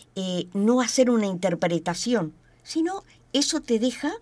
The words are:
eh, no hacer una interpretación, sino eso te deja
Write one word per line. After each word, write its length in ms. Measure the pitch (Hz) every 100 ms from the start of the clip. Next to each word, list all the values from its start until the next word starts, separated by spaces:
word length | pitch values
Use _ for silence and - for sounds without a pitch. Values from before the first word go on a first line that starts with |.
| -
eh, 320 | 190 185 180 175
no 260 | 202 214 254
hacer 300 | 247 - 247
una 160 | 233 202
interpretación, 1080 | 180 190 175 175 170 175 170 233 233 156 - _ _
sino 400 | - 320 330 392 - - _
eso 280 | 277 277 311
te 180 | - 220
deja 320 | 247 - 294 453